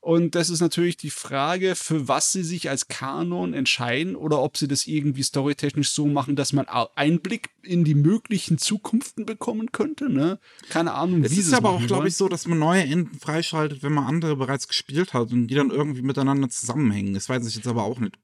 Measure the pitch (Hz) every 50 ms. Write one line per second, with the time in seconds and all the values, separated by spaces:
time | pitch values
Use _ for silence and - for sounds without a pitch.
0 | - 170 165 170 170 160 - 175 165 170 175 160 175 165 - 170 170 175 160 -
1 | - 147 - - - - 139 139 139 156 175 185 185 185 170 - - - 160 160
2 | 135 123 135 139 - - - 190 180 160 180 165 - 139 139 131 - _ - -
3 | 131 135 135 151 170 175 175 175 180 - - 139 135 - - - 123 120 120 135
4 | 165 185 190 - - 160 151 143 131 147 - - 160 139 139 131 - - 156 151
5 | 143 147 131 135 135 - - 139 135 143 143 - - 143 - 147 143 - - -
6 | 151 147 143 143 127 143 143 135 139 - - 139 - - 92 120 117 - _ -
7 | 143 151 170 165 - 190 226 220 - - _ _ _ 185 175 175 170 151 151 147
8 | 143 165 202 226 _ - 214 185 - - 165 - - - 208 202 _ - - 233
9 | - - - - 214 202 220 - - - 220 220 220 - - - 214 311 302 -
10 | 320 269 - 135 147 170 190 - _ - - - - - - 160 170 165 - 135
11 | 156 180 180 170 139 139 147 190 196 175 262 247 226 214 180 180 117 120 196 180
12 | 151 190 170 - 196 185 175 165 - 175 170 160 151 160 175 190 175 131 147 180
13 | 170 - - 139 - - 151 160 165 - - 160 151 151 147 135 139 143 151 147
14 | 135 113 151 170 165 160 151 135 135 123 139 135 - - - - - - 135 151
15 | 185 - - 127 120 110 120 123 120 113 131 147 143 131 107 131 147 151 139 127
16 | 123 135 131 139 135 135 139 139 135 123 - - - 120 117 143 147 113 101 104
17 | 98 98 98 95 - - 127 127 120 113 101 110 107 123 117 117 104 101 123 120
18 | 117 98 - _